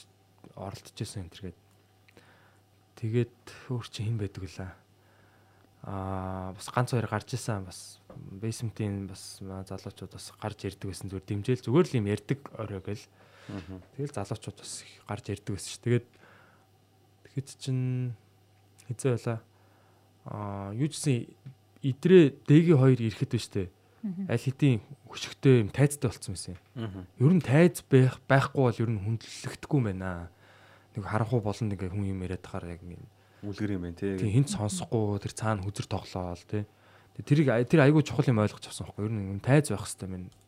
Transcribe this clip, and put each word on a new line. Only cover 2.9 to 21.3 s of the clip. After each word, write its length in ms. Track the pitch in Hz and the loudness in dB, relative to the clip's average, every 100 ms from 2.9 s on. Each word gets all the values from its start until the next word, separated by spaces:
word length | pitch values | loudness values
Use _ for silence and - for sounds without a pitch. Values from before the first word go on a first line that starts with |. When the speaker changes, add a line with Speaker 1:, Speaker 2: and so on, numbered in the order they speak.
| - | -8
Speaker 1:
Тэгээд 360 | 110 117 120 _ - - - | -2 0 -2 _ -20 -20 -8
өөр 160 | 123 - | -8 -8
чи 100 | - 107 | -8 -4
хэн 100 | 117 | -4
байдаг 240 | 101 - | -4 -6
вүлээ? 280 | 92 - 92 - _ _ _ _ _ _ _ _ _ _ - | -12 -12 -12 -14 _ _ _ _ _ _ _ _ _ _ -12
Аа, 640 | 98 95 95 92 92 92 95 | -8 -6 -6 -6 -6 -8 -12
бас 100 | - | -4
ганц 180 | - 123 | -2 0
хоёр 160 | 123 107 | 0 -2
гарч 300 | 107 - 123 | -4 -4 -8
исэн 260 | - 104 | -4 -6
бас 380 | 90 - - - _ | -6 -14 -18 -20 _
basement-ийн 960 | - 90 95 113 113 113 - 107 98 98 | -18 -16 -8 -8 -6 -8 -4 -4 -4 -8
бас 320 | 101 - - | -12 -16 -16
залуучууд 720 | 95 95 95 95 - - 95 | -12 -10 -10 -12 -12 -14 -16
бас 220 | 101 - - | -14 -18 -8
гарч 240 | 107 - 101 | -8 -6 -10
ирдэг 220 | - 98 | -8 -10
байсан. 160 | 92 98 | -10 -10
Зүгээр 220 | 95 - | -10 -6
дэмжээл, 340 | 101 101 127 | -6 -2 -2
зүгээр 240 | - 135 175 | 2 2 4
л 100 | 127 | 0
юм 40 | 101 | 0
ярьдаг 280 | 104 - 135 - - | -2 -2 -6 -6 -12
орой 220 | 104 98 | -10 -10
гэл. 220 | 95 104 - _ - - - | -8 -10 -12 _ -20 -20 -12
Speaker 2:
Мгм. 320 | 101 85 92 - - | -12 -12 -16 -16 -10
Speaker 1:
Тэгэл 160 | 143 | -8
залуучууд 460 | - 101 110 - - | -8 -8 -8 -10 -14
бас 240 | - - | -14 -14
их 160 | - - - | -14 -20 -10
гарч 180 | 104 - | -10 -6
ирдэг 220 | 101 - 101 | -8 -6 -8
байсан 160 | - | -8
ш. 80 | - | -6
Тэгээд 280 | - 120 - _ - - - _ _ _ _ _ _ _ | 0 0 0 _ -20 -20 -20 _ _ _ _ _ _ _
тэгэхэд 240 | - - 131 - | -12 -12 -12 -12
чинь 480 | - 127 127 127 127 117 _ _ _ _ _ _ - | -6 -4 -2 -2 -4 -8 _ _ _ _ _ _ -12
хэзээ 200 | 117 139 117 | -2 0 0
байлаа? 240 | - 113 - _ _ _ _ _ _ _ - | -2 -6 -8 _ _ _ _ _ _ _ -12
Аа, 480 | 107 104 101 98 110 | -8 -8 -8 -8 -4
юу 160 | 151 | -4
ч 80 | - | -2
гэсэн 160 | 156 123 - | 0 0 -2